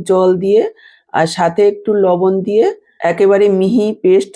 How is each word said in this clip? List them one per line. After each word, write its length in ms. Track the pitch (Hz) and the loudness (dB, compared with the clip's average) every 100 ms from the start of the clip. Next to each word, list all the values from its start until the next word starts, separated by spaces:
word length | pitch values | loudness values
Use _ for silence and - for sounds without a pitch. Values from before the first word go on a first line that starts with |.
জল 260 | 170 185 185 185 | -2 0 2 0
দিয়ে 240 | 190 208 427 - - _ _ | 0 0 0 -6 -20 _ _
আর 140 | - 165 | -4 -4
সাথে 340 | 180 175 170 202 | -2 -2 0 0
একটু 220 | 202 220 | 0 -2
লবণ 400 | 208 190 180 190 190 | 0 0 0 0 -2
দিয়ে 240 | 190 208 370 415 _ - | -2 0 0 -4 _ -8
একেবারে 420 | - 175 196 196 202 | -4 0 2 2 2
মিহি 380 | 190 190 240 208 214 | 0 0 0 -2 -2
পেস্ট 320 | 185 190 196 | 0 0 0